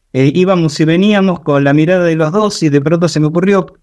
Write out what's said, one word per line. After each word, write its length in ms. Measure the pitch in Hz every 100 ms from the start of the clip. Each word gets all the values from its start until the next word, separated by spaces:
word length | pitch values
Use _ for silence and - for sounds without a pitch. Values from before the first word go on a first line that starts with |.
| _
Eh, 180 | 127 139
íbamos 460 | 175 180 180 160 156
y 60 | 160
veníamos 560 | 170 202 208 190 180
con 220 | - 143 139
la 80 |
mirada 320 | 147 160 185 170
de 100 | 160
los 160 | 156
dos 320 | 202 208 -
y 60 | 160
de 100 | 143
pronto 280 | 143 170 170
se 100 | 151
me 80 | 151
ocurrió, 380 | 170 190 196 185 -